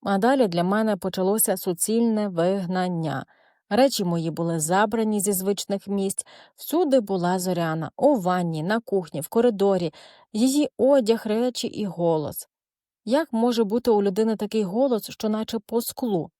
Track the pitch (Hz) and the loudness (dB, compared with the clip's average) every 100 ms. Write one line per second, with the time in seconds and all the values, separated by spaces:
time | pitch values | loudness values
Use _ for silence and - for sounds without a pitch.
0 | - 196 226 277 226 170 180 202 220 202 | 0 2 4 4 2 2 0 2 0 0
1 | 190 180 185 214 220 185 - 175 - 220 | -2 -2 0 0 0 -2 -2 -4 0 0
2 | 233 214 208 175 175 196 180 185 185 175 | 2 0 -2 0 0 0 -2 -2 -2 -2
3 | 160 135 - _ _ _ _ 208 269 - | -2 -4 -8 _ _ _ _ 2 2 2
4 | 185 170 165 156 170 165 151 185 214 226 | 0 0 -2 -2 -2 -2 0 2 2 2
5 | 220 208 190 190 185 202 - 202 202 202 | 0 0 0 -2 -2 -4 -4 -6 -4 -4
6 | 196 - - - - _ - 302 349 262 | -2 -4 -12 -16 -20 _ -4 0 2 2
7 | 202 190 175 185 180 175 165 160 156 - | 2 -2 0 0 -2 -2 -2 -2 -6 2
8 | - 277 180 180 175 160 160 220 - 196 | 2 4 2 0 0 -2 -2 -2 0 -4
9 | 170 156 - 233 247 202 196 190 175 - | -2 -8 -4 2 2 2 2 2 -2 -8
10 | - - _ 214 254 277 294 _ 240 277 | -20 -20 _ 0 2 2 0 _ 4 4
11 | 220 233 220 214 247 240 - - 208 170 | 4 0 0 -2 -2 -4 -8 -6 -6 0
12 | 170 160 143 - - _ _ _ _ _ | 0 2 -2 -8 -16 _ _ _ _ _
13 | - 262 320 226 240 233 214 226 240 214 | 0 0 0 0 0 2 0 0 2 2
14 | 202 190 220 214 208 220 202 196 269 233 | 2 0 0 0 -2 -2 -2 0 0 0
15 | - 247 220 214 220 226 - 226 233 - | -4 -6 -4 -2 -4 -8 -4 -4 -4 -6
16 | 247 190 147 _ | -2 -2 -4 _